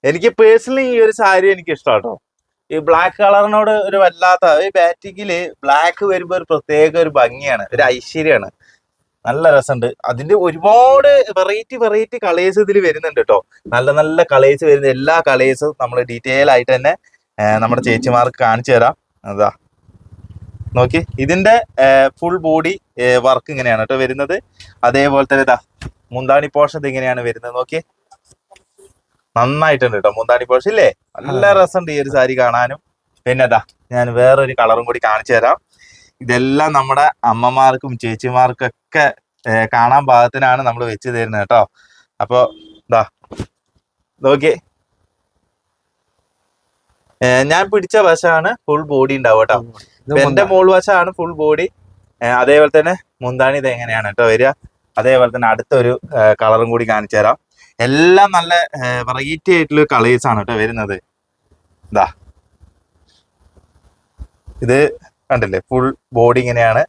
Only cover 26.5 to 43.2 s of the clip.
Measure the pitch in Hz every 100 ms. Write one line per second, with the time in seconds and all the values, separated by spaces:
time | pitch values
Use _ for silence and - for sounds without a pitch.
26.5 | 147 147 156 139 131 131 123 120 113 120
27.5 | 123 127 160 - _ _ _ _ _ _
28.5 | _ _ _ - _ _ _ _ 117 123
29.5 | 151 160 139 123 104 101 104 113 123 123
30.5 | 127 202 226 123 - _ - 139 190 202
31.5 | 196 180 185 165 147 139 139 127 127 123
32.5 | 120 123 143 _ _ _ _ 123 127 127
33.5 | 113 - _ _ 123 120 117 127 135 131
34.5 | 123 113 113 120 120 113 110 113 117 117
35.5 | 160 _ _ _ _ _ _ 120 123 131
36.5 | 139 156 143 131 135 151 - - 117 123
37.5 | 131 135 127 139 117 117 113 127 127 127
38.5 | 120 123 _ _ 156 143 - _ _ 120
39.5 | 113 110 120 120 135 135 120 120 135 131
40.5 | 127 127 120 120 107 127 120 113 107 98
41.5 | 120 98 _ _ _ _ _ 107 123 120
42.5 | - - _ _ 104 104 _